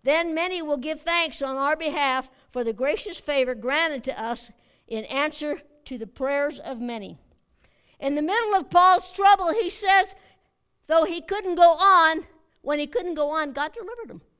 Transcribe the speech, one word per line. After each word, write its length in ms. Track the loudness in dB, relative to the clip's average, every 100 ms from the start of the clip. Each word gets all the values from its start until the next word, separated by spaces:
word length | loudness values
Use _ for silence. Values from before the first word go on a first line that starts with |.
Then 300 | 2 0 0
many 280 | -2 -4 -4
will 160 | -4 -4
give 240 | -4 -6
thanks 400 | -2 -2 -2 -4
on 160 | -6 -2
our 180 | -2 -2
behalf 540 | -4 -2 -2 -2 -6 _ _
for 140 | -6
the 100 | -4
gracious 460 | -2 -2 -2 -6 -10
favor 360 | -4 -2 0 -4
granted 480 | -2 -2 -2 -4 -8
to 160 | -6
us 300 | -6 -8 -10 _ _ _ _
in 180 | -10 -6
answer 560 | -4 -4 -4 -6 -6 _ _ -16
to 120 | -12
the 100 | -12
prayers 520 | -6 -2 0 -2 -6
of 200 | -12 -8
many." 380 | -8 -8 -12 -16 _ _ _ _ _ _ _ _
In 160 | -2 -2
the 60 |
middle 320 | 0 0 2 0
of 160 | 4
Paul's 400 | 6 6 6 0
trouble, 420 | 2 4 4 2
he 160 | -2 -4
says, 460 | -4 2 2 2 -8 _ _ _ _ _ _ 0
though 160 | 2
he 180 | 2 -4
couldn't 320 | -6 -4 -2
go 200 | 6 6
on, 520 | 8 6 6 6 2 -8 _ _ _
when 180 | -4 -4
he 80 | -2
couldn't 280 | -4 -4 -2
go 160 | -2
on, 200 | -2 -4
God 220 | -4 -6
delivered 360 | -8 -14 -14 -14
him 120 | -16 _